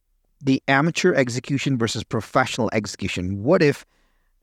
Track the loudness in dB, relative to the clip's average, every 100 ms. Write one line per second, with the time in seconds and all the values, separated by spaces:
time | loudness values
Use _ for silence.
0 | _ _ _ _ 0 0 2 2 2 2
1 | 2 2 0 -2 -4 -2 0 0 0 -4
2 | -6 -6 -2 0 0 0 -2 -2 -4 -8
3 | -6 -4 -4 -4 0 4 2 0 -8 _
4 | _ _ _ _